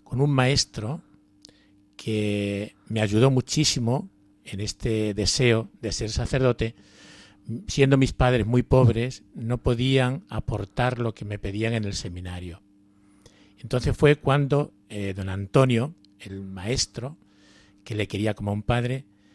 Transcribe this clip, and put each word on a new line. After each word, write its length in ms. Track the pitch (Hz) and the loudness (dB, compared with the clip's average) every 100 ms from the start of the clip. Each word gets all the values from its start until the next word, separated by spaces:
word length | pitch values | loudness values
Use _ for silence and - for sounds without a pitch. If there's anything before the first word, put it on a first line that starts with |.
con 180 | - 123 | -8 -2
un 100 | 143 | 2
maestro 720 | 135 127 139 - - 107 165 - _ _ _ - _ _ _ _ - | 4 2 2 -2 -6 -8 -10 -14 _ _ _ -20 _ _ _ _ -12
que 800 | - 110 107 104 101 101 104 _ - | -4 -2 0 0 -2 -4 -6 _ -6
me 120 | 113 | -2
ayudó 300 | 107 107 135 | 2 4 4
muchísimo 800 | 127 - 156 151 - 113 135 190 _ _ _ | 4 0 0 0 0 0 -2 -4 _ _ _
en 160 | - 98 | -12 -8
este 540 | 104 - 123 110 107 | -8 -6 -2 -2 -2
deseo 560 | 101 95 - 123 110 - - | -2 -2 2 4 2 0 -8
de 120 | 110 | -8
ser 180 | - 110 | -6 -6
sacerdote. 640 | 120 117 135 131 117 113 - _ - - - - _ - 113 - | -4 -2 2 2 2 -4 -6 _ -20 -20 -20 -20 _ -12 -10 -6
Siendo 280 | - 135 135 | 2 4 6
mis 160 | 127 | 4
padres 320 | - 123 127 | 2 2 4
muy 200 | 107 123 | 2 2
pobres, 580 | 120 131 120 113 127 - - | 4 6 6 4 -2 -8 -16
no 280 | - 113 123 | -8 -6 -2
podían 600 | 131 120 127 135 127 135 - | -2 0 2 2 2 -2 -8
aportar 720 | 110 - 104 101 - 127 120 | -8 -4 -6 -6 -2 -2 0
lo 160 | 117 | -4
que 100 | - | -6
me 140 | 104 104 | -10 -8
pedían 360 | 101 101 110 | -6 -4 -2
en 100 | 117 | -2
el 100 | 101 | -4
seminario. 680 | 95 98 87 90 87 90 82 _ _ _ _ _ _ - _ _ _ | -6 -10 -10 -12 -12 -12 -16 _ _ _ _ _ _ -20 _ _ _
Entonces 380 | 117 127 143 - | -4 -2 0 4
fue 200 | 147 147 | 4 4
cuando, 580 | - 143 139 143 - _ _ | 2 2 2 0 -2 _ _
eh, 260 | 104 98 | -8 -6
don 140 | 95 95 | -6 -6
Antonio, 680 | 95 98 - 131 117 139 175 _ _ | -6 0 4 4 2 -2 -8 _ _
el 240 | - 196 | -14 -12
maestro, 760 | 98 95 98 131 - - 127 160 _ _ _ _ _ _ | -12 -10 -4 -4 -4 -6 -12 -14 _ _ _ _ _ _
que 120 | - | -8
le 140 | 107 101 | -6 -4
quería 260 | 101 107 | -2 -2
como 160 | 101 101 | -2 -4
a 40 | |
un 100 | 104 | -4
padre, 420 | - 120 120 135 - _ _ | 0 0 -2 -6 -10 _ _